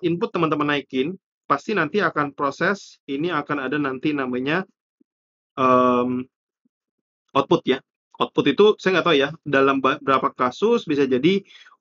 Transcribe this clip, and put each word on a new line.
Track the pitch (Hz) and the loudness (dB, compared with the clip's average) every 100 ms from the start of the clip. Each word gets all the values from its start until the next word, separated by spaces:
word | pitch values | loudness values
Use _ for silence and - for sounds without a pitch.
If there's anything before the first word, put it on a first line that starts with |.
| 170 | -2
input | 170 220 | -2 -4
teman-teman | 185 160 151 147 143 | -2 0 0 -2 -2
naikin, | - 131 147 190 _ _ - | -2 -2 -2 -6 _ _ -4
pasti | 139 - | -4 -2
nanti | 202 147 208 | -2 -2 0
akan | 165 156 143 - | -2 -2 -4 -4
proses, | 143 - 175 196 - - - | -4 -2 -2 -4 -8 -18 -8
ini | 139 170 | -6 -4
akan | 151 143 147 | -4 -4 -6
ada | 131 151 | -4 -4
nanti | 139 131 156 | -4 -4 -4
namanya, | 147 127 123 135 175 190 _ _ _ _ _ _ _ _ - | -4 -4 -4 -2 -4 -6 _ _ _ _ _ _ _ _ 0
em, | 131 127 127 123 123 123 127 _ _ _ _ _ _ _ _ _ _ | 2 4 4 2 0 -4 -8 _ _ _ _ _ _ _ _ _ _
output | 139 135 170 | -2 2 0
ya. | - 127 - _ _ - | 2 -2 -4 _ _ -6
Output | 123 - 139 | -4 0 2
itu | 131 214 - | 4 4 4
saya | 185 170 | 0 0
nggak | 165 | 2
tahu | 143 | 2
ya, | 143 160 147 | 0 -4 -2
dalam | 139 135 135 | 2 2 2
ba-, | 131 147 | 0 -2
berapa | 139 131 135 | 0 0 0
kasus | - 127 - 214 240 - | -2 -4 0 0 0 0
bisa | 143 131 | 0 0
jadi | 127 156 196 - - - _ | 2 2 2 -2 -20 -20 _